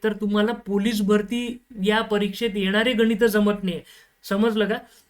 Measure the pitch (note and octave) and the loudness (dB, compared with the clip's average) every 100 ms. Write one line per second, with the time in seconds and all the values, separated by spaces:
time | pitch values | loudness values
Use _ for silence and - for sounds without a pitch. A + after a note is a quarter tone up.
0 | A3 G#3 G#3 G#3 G#3 A#3 - G3+ G#3 G#3+ | -4 -2 -2 0 0 -2 -4 -2 0 0
1 | G3+ G#3 G#3 A#3+ A#3+ A#3+ - A3+ F#3+ G#3+ | 2 2 0 -4 -6 -8 -14 -4 0 0
2 | A3 G#3 G3+ - A#3 G3+ F#3+ G#3 A3+ A#3 | 0 0 -2 -2 -4 -2 0 2 2 2
3 | A3+ G#3+ A#3 G#3 G#3 G3+ F#3 E3 - - | 2 4 2 4 2 0 -4 -6 -10 -20
4 | _ _ - G3 A3+ A3 G3+ A#3+ - - | _ _ -4 0 0 0 -2 -4 -8 -20
5 | _ | _